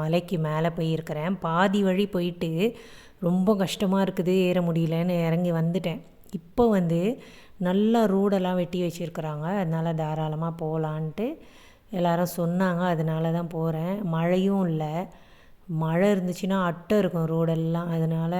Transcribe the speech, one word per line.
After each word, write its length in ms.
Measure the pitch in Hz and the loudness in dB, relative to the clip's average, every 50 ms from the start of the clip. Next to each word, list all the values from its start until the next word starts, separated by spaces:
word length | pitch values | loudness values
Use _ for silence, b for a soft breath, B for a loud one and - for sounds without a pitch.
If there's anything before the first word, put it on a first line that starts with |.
மலைக்கு 380 | 156 156 170 180 175 - 190 160 156 | -2 0 0 0 0 -2 -2 -2 -2
மேல 260 | 151 151 156 165 170 165 170 | 0 0 0 0 0 0 -2
போயிருக்கிறேன். 580 | 160 160 160 156 160 - 156 151 156 180 196 - - | -2 0 -2 -2 -4 -6 -6 -4 -2 -4 -4 -2 -2
பாதி 360 | 165 160 175 196 208 196 208 196 190 | 0 2 4 4 4 4 2 2 2
வழி 180 | 180 190 202 196 - | 2 2 0 0 0
போயிட்டு 360 | 180 175 175 175 - 175 165 160 165 202 240 233 B B B B B B B B - - | -2 -2 -2 -2 -4 -4 -2 0 0 0 0 -2 B B B B B B B B -4 0
ரொம்ப 300 | 170 180 190 185 220 214 190 185 | 0 2 2 4 4 4 2 2
கஷ்டமா 380 | - - - 208 185 190 196 196 | -2 -2 -2 0 2 2 2 2
இருக்குது, 280 | 185 185 202 165 180 185 190 185 180 | 0 0 0 0 2 2 4 4 4
ஏற 100 | 180 180 175 170 | 2 2 2 2
முடியலன்னு 520 | 160 165 165 160 165 165 175 180 175 170 165 | 2 2 2 2 0 0 0 0 0 2 2
இறங்கி 260 | 165 165 175 180 175 165 165 | 2 2 2 2 0 2 2
வந்துட்டேன். 420 | 165 170 170 190 180 170 160 - - - - - - - - 175 | 0 0 0 -2 -2 -4 -6 -6 -10 -16 -20 -20 -14 -12 -12 -12
இப்போ 240 | - - - 254 240 226 208 | -12 -4 0 2 4 4 4
வந்து 240 | 185 175 160 165 170 180 220 262 262 B B B B B B B - 180 180 | 4 2 2 2 2 0 0 -2 -4 B B B B B B B -4 -2 0
நல்லா 340 | 185 202 214 220 233 233 220 196 190 | 2 4 4 4 4 4 4 4 4
ரோடெல்லாம் 460 | 196 202 202 196 190 185 180 185 180 | 2 2 2 2 2 0 0 0 0
வெட்டி 180 | 175 175 185 180 180 | -2 -2 -2 -2 -2
வச்சிருக்கிறாங்க, 600 | 170 170 - 175 156 - 170 156 156 151 147 156 170 202 202 | -2 -4 -6 -8 -8 -6 -6 -6 -6 -6 -6 -4 -4 -2 -2
அதனால 360 | 185 160 165 165 160 170 165 160 156 | 0 0 0 0 0 0 -2 -2 -2
தாராளமா 480 | 151 156 160 156 156 156 156 165 165 165 165 160 | -2 -2 -2 -2 -2 -2 -4 -4 -6 -4 -4 -4
போலான்ட்டு 600 | 156 160 160 160 156 156 156 160 156 151 202 220 277 320 B B B B B B B B B B - 214 | -4 -2 -2 -2 -2 -4 -4 -6 -6 -6 -4 -6 -6 -6 B B B B B B B B B B -8 -4
எல்லாரும் 400 | 180 175 170 170 175 180 175 - 180 | 0 2 2 2 2 0 -2 -2 -2
சொன்னாங்க. 440 | 170 170 175 180 190 185 170 170 185 180 170 | -2 0 0 2 2 0 2 0 0 0 0
அதனால 380 | 156 160 160 160 160 165 165 165 175 | 0 0 0 0 0 0 0 0 -2
தான் 160 | 170 160 175 | -2 -4 -4
போறேன். 380 | 160 160 165 160 156 165 180 196 208 - 170 165 | -2 -2 -2 -2 -2 -2 -4 -4 -4 -2 -2 -2
மழையும் 500 | 160 165 175 185 185 190 196 196 196 185 170 | 0 2 2 2 2 2 2 2 2 0 0
இல்ல, 160 | 160 156 156 151 156 170 190 - b b b b b b b b b b - - 160 160 | 0 -2 -2 -4 -4 -6 -6 -8 b b b b b b b b b b -10 -6 -4 -2
மழை 240 | 160 160 165 175 196 208 208 | -2 0 2 2 4 4 2
இருந்துச்சுன்னா 440 | 190 180 180 175 - 202 190 196 190 180 | 2 0 -4 -4 -4 -2 -2 0 0 0
அட்டை 280 | 170 165 170 - - 214 208 | -2 -2 -4 -2 0 2 2
இருக்கும் 260 | 190 175 175 165 165 160 | 2 2 0 0 0 0
ரோடெல்லாம். 600 | 165 165 165 165 165 165 165 160 165 170 175 170 165 | 0 0 2 2 0 0 0 0 -2 -2 -2 -2 -2
அதனால 380 | 165 165 160 165 160 165 165 175 | 0 0 0 0 -2 -2 -2 -2